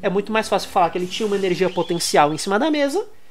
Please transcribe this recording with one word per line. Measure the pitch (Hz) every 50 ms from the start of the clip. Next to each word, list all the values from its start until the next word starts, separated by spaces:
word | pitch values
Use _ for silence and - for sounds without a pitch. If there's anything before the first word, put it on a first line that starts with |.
É | 175 202
muito | 180 202 202 -
mais | 214 220 214 -
fácil | - - - -
falar | - 202 180 165
que | - 185
ele | 180 180
tinha | - - 226
uma | 208 202
energia | 196 190 190 175 151 185 175
potencial | 185 190 165 - 175 170 - - - 180 147 147 156
em | 151
cima | - 196 196
da | 214 269 320
mesa, | 311 302 285 285 269 381 466 - - - - -